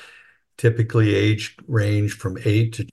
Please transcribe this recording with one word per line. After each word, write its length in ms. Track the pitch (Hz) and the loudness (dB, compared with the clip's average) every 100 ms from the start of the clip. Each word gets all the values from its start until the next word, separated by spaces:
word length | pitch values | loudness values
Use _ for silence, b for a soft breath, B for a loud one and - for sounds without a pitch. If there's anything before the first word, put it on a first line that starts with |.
| B B B B B - | B B B B B -2
typically 580 | 117 113 113 117 107 101 | 0 2 0 2 2 2
age 420 | 104 107 - - - | 2 0 -4 -14 -6
range 460 | 117 104 104 104 | -2 0 0 -2
from 240 | - - 92 110 | -4 -8 -4 0
eight 260 | 104 113 | 2 0
to 120 | - - | -2 -10